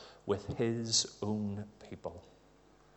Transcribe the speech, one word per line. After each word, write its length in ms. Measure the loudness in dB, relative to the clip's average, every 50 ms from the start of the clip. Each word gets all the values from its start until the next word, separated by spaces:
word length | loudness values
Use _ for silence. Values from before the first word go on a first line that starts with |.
| -18 -18 -18 -12 0
with 220 | 0 2 2 2 -4 0
his 600 | 2 2 4 4 2 2 4 4 4 4 2 -2 -4
own 440 | -2 0 0 0 0 0 -2 -4 -6 -8 -12 -18 -14 -12
people. 340 | -12 -8 -8 -8 -8 -8 -16 -18 -20 -20 -20 -20 -20 -20 -20 -20 -20 -20 -20 -20 -20